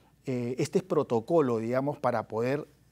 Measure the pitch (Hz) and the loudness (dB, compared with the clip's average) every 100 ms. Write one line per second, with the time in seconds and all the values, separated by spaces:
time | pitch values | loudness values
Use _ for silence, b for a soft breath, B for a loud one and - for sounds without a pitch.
0 | b _ - 127 120 127 147 196 - 165 | b _ -6 -4 -4 -2 -2 -2 0 0
1 | 123 117 113 170 135 117 113 127 139 143 | 2 0 2 4 4 0 0 0 -2 -2
2 | 123 113 101 107 123 147 - _ _ | 0 0 -2 -2 -2 -2 -6 _ _